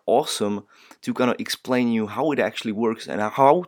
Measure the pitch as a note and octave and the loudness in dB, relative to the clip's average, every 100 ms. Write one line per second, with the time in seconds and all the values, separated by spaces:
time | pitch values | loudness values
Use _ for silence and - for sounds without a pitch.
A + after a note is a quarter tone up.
0 | - A#2+ D#3 - G#2 G2+ - - - - | 0 0 0 -2 -4 -4 -8 -20 -20 -12
1 | - A#2 B2 - - - - B2+ A#2+ A2+ | -8 -2 0 0 -4 -8 -2 0 2 0
2 | G#2+ G#2+ D#3 C#3 G#2 - A#2+ G2+ A#2 A2+ | -2 -2 -2 0 -2 -2 -6 -2 -2 -4
3 | - E2 G#2 - C#3 F3 | -6 -4 -4 4 6 6